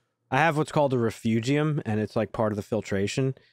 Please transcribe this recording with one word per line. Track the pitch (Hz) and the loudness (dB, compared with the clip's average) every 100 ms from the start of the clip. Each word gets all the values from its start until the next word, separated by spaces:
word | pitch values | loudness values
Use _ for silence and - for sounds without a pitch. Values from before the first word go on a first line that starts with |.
| _ _ _ | _ _ _
I | 131 | 2
have | 160 151 | 2 2
what's | 151 | 0
called | 160 143 | 0 2
a | 127 | 2
refugium, | 113 - 113 113 117 147 151 143 113 | 0 -2 0 0 2 0 0 -2 -2
and | 107 | -2
it's, | 107 120 | -2 -2
like, | 107 | -2
part | - 107 | 0 0
of | 104 | -2
the | |
filtration. | - 110 98 98 101 - 135 131 _ | -2 -4 -2 -2 0 0 -2 -4 _